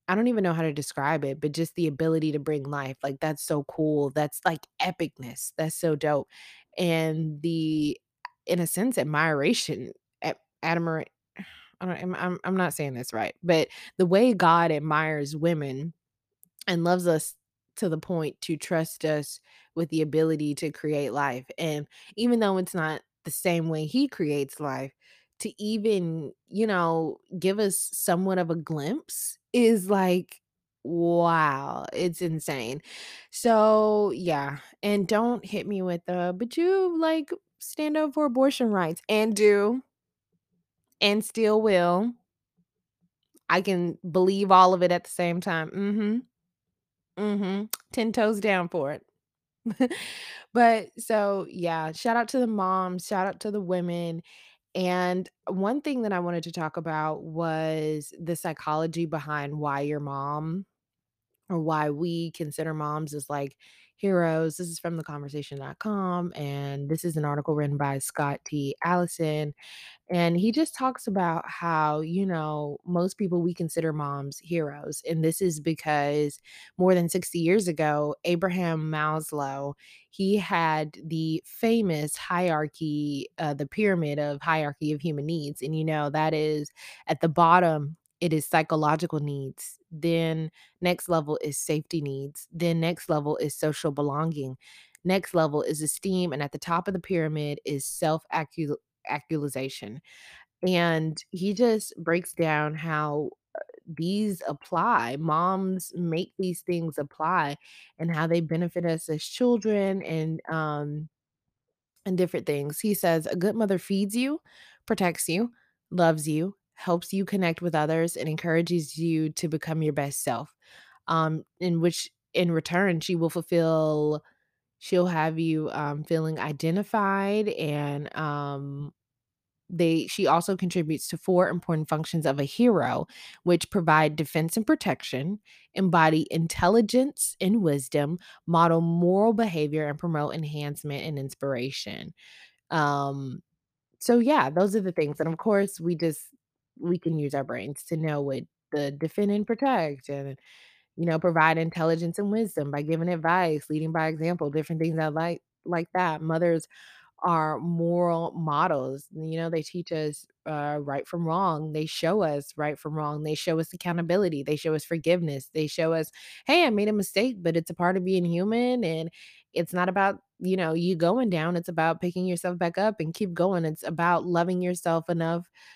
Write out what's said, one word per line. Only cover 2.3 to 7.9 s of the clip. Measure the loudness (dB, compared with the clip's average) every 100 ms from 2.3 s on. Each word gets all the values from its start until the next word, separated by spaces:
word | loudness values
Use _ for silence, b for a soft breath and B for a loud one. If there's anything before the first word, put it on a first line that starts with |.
to | -2
bring | -2 -4
life, | -4 -6 -8 -6
like, | -6 -2
that's | -4 -4
so | -2 -2 -2
cool, | -2 2 2 0
that's, | 0 -2 -2 -4
like, | -4 -10 -4
epicness, | -4 -2 -6 -6 -14 -10 -10 -4
that's | -4 -2
so | -2 0
dope, | 0 0 -2 B B B B -2
and | 0 2 0 -2 -4 -4
the, | -2 0 0 0 0